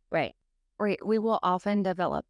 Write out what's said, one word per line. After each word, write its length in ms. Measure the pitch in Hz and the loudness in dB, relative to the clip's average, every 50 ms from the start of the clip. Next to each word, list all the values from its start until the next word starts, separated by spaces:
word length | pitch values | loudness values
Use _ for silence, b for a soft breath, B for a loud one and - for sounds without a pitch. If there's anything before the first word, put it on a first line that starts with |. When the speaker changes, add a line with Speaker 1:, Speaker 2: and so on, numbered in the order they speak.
| _ _ | _ _
Speaker 1:
Right. 260 | - 165 135 - - _ _ _ _ _ _ _ _ - | -2 -2 -2 -2 -6 _ _ _ _ _ _ _ _ -2
Speaker 2:
Right. 260 | 208 208 190 - - | -2 0 0 -2 0
We 140 | 202 220 220 | 0 0 0
will 200 | 208 226 220 - - | 2 0 0 2 2
often 400 | 180 180 185 - 202 208 202 190 | 0 0 0 0 0 0 2 2
develop 420 | 190 180 175 175 147 139 147 - - | 0 0 0 0 0 -2 -4 -4 -4